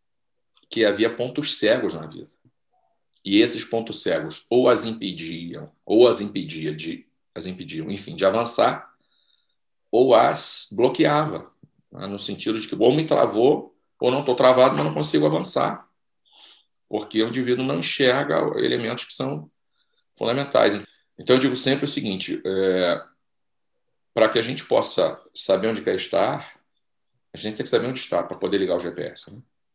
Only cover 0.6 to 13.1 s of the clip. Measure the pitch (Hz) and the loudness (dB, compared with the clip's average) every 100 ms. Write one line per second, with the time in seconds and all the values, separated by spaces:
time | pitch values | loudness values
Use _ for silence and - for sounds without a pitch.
0.6 | _ - 104 101 113 - 127 131 143 - | _ 2 2 4 0 0 -4 -4 -4 0
1.6 | 104 123 104 85 78 - - _ _ _ | 2 2 0 -6 -12 -16 -20 _ _ _
2.6 | _ _ _ _ _ _ 98 101 117 117 | _ _ _ _ _ _ 2 4 4 0
3.6 | - 113 113 - - 82 - - - 120 | -4 -4 -4 -6 -2 -2 -4 -12 0 4
4.6 | 127 113 113 110 95 85 - 85 85 78 | 4 4 0 -6 -8 -8 -10 -10 -12 -14
5.6 | 73 _ - 110 120 101 104 95 78 80 | -16 _ 2 6 6 4 -4 -8 -8 -8
6.6 | 78 78 82 - _ _ _ - 90 92 | -8 -8 -10 -12 _ _ _ -12 -12 -12
7.6 | 82 80 78 98 - 85 95 110 117 - | -12 -10 -8 -10 -10 -2 0 2 0 0
8.6 | 117 - - _ _ _ _ _ _ _ | 0 0 -10 _ _ _ _ _ _ _
9.6 | _ _ _ 113 131 113 127 - - - | _ _ _ 2 6 6 6 2 -4 -8
10.6 | - 101 127 - 147 147 156 90 - _ | -8 0 0 2 2 2 0 -6 -12 _
11.6 | _ _ _ - 98 101 - 98 117 110 | _ _ _ -14 -10 -8 -8 -6 -4 -4
12.6 | 107 98 117 151 160 | -6 2 2 2 0